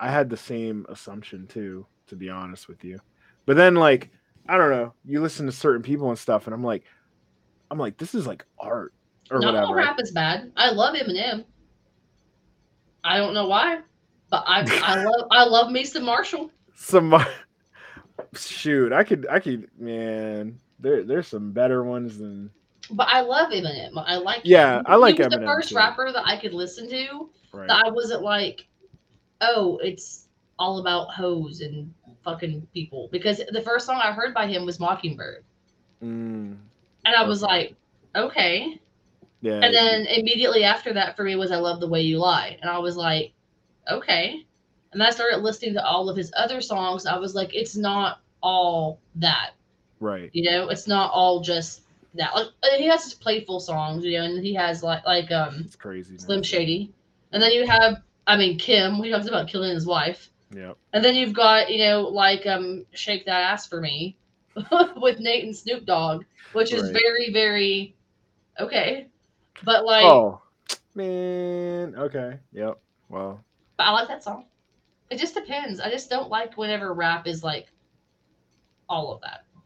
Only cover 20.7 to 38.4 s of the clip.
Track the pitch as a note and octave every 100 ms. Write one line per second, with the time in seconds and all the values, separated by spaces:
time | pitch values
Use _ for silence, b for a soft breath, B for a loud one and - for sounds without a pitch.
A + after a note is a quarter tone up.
20.7 | _ B2+ C#3 G2 D3+ E3 G#2+ G#2 G2+ B2+
21.7 | B2+ B2 B2 A#2+ G#2 G#2+ G2+ G2+ - _
22.7 | _ - G#3 B3+ B3+ B3 C4+ E4 G#3 D#3+
23.7 | C#3 C2+ D#3 D3+ F3+ F#3 A#3 E3+ F3+ C#3+
24.7 | B2 B2+ E3 A#3+ - C3+ A#2+ A2 D4+ D#4+
25.7 | A3+ A3 B3 C4 B3 G3 G#3 G#3+ F3 F3+
26.7 | - A#3 C4 C4+ C#4+ D#4+ _ _ G3 F#3+
27.7 | G#3 A3+ A3+ A3+ A#3+ G3+ G#3 G3 - -
28.7 | _ _ _ _ _ _ _ A#3 A3+ F#3
29.7 | - F#3+ F#3+ - - _ _ _ - F#3
30.7 | F#3+ F3+ F3 - - F3+ E3+ D3+ D3 D3+
31.7 | D3 D3+ - _ A#2+ F3 E3 E3+ D3+ D#3
32.7 | F3 D#3+ C3+ - F3+ G#3+ G#3 - A3 A3
33.7 | A#3+ A#3+ B3+ A3 G#3 B3 A#3+ G#3 F#3 F3+
34.7 | E3 E3+ F#3+ E3+ C3 D2+ - _ _ _
35.7 | _ _ _ A#2 A#2 A2+ A2 G#2 G2+ G#2
36.7 | _ _ _ A3 A#3 G#3+ G#3 G3+ F3+ -
37.7 | - _ _ _ G3 B3+ G#3